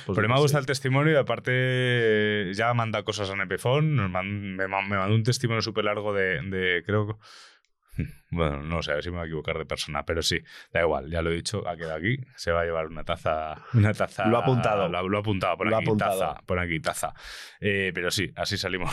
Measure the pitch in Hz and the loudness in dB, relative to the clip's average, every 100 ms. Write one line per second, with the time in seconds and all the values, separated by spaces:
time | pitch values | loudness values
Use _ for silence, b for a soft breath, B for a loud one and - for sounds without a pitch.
0 | - 98 107 131 139 143 139 135 131 135 | -2 2 4 4 4 4 0 -2 2 4
1 | 151 151 123 113 113 127 127 127 127 123 | 6 4 4 0 0 2 2 2 2 4
2 | 113 107 107 104 92 98 113 120 110 107 | 4 4 4 2 0 0 2 2 0 -2
3 | 104 104 98 98 95 95 123 139 156 143 | -2 -2 -4 -4 -4 -2 2 2 2 2
4 | 98 90 95 101 101 95 95 98 98 101 | 0 -2 -2 -4 -6 -4 -2 -2 0 0
5 | 95 113 113 120 117 113 110 107 104 104 | 4 4 2 0 0 -2 -2 0 0 0
6 | 104 101 95 85 92 95 92 87 82 104 | 0 0 2 0 -2 0 2 0 2 0
7 | 104 107 B B B B _ _ _ - | 0 -6 B B B B _ _ _ -8
8 | - - _ 87 78 71 76 85 76 76 | -8 -8 _ 0 0 0 -4 -4 -2 -4
9 | 85 87 82 80 - 80 73 - - 73 | -4 -6 -6 -6 -4 -6 -4 -6 -4 -4
10 | 73 82 78 87 B B B 87 85 73 | -2 -2 0 -2 B B B 0 2 0
11 | 67 85 82 85 80 101 87 85 82 78 | -2 -2 0 -2 -4 -6 -6 -8 -8 -4
12 | 92 135 127 - - 85 85 82 80 80 | -2 -2 -6 -8 -2 0 0 -2 -4 -6
13 | 78 85 87 78 78 78 - 117 107 101 | -6 -4 -2 -2 -4 -10 0 4 4 2
14 | 95 - 104 117 127 123 113 104 92 87 | -4 0 2 2 4 2 2 2 0 0
15 | 92 104 104 95 95 85 90 110 113 107 | 0 0 0 0 0 0 2 2 2 2
16 | 101 95 85 - - 90 87 80 78 - | 2 0 -2 -4 -4 -2 0 -2 -2 -4
17 | 78 B B B B B 101 98 95 87 | -6 B B B B B -2 0 0 0
18 | 87 101 85 - 87 101 92 90 85 | -2 0 -2 -4 -4 -2 -2 -4 -2